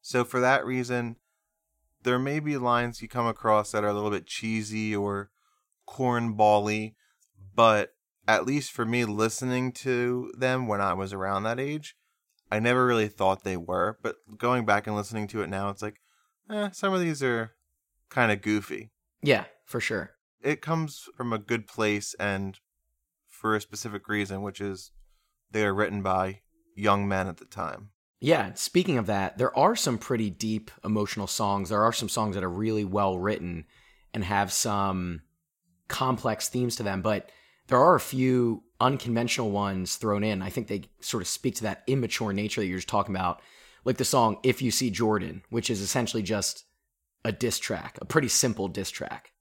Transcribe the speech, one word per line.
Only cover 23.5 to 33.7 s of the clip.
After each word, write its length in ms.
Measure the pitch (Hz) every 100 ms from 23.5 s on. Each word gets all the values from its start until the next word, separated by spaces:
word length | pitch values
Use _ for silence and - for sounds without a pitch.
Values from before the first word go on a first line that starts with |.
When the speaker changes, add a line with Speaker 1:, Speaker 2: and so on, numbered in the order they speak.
| 107
Speaker 1:
a 60 |
specific 460 | - 104 120 104 -
reason, 340 | 104 98 98
which 200 | 101 95
is 300 | 101 95 - - - _ _ _ _
they 140 | 110 104
are 80 |
written 280 | 98 104 101
by 400 | 95 92 95 98 _ _ _ -
young 320 | 104 101 101
men 200 | 95 95
at 100 | 85
the 80 | -
time. 440 | - 82 - 104 _ _ _
Speaker 2:
Yeah, 340 | 131 160 98
speaking 440 | 95 - 180 180 135
of 100 | 101
that, 300 | 98 95 -
there 180 | 123 131
are 180 | 160 226
some 220 | - 117
pretty 320 | - 123 110
deep 420 | 85 110 110 110 -
emotional 440 | 95 104 104 - 98
songs. 420 | - 104 101 90
There 140 | 104
are 100 | 110
some 160 | 117 107
songs 260 | - 107 98
that 80 |
are 60 | 92
really 360 | 87 110 107 101
well 320 | 101 98 92
written 460 | 95 107 87 85 78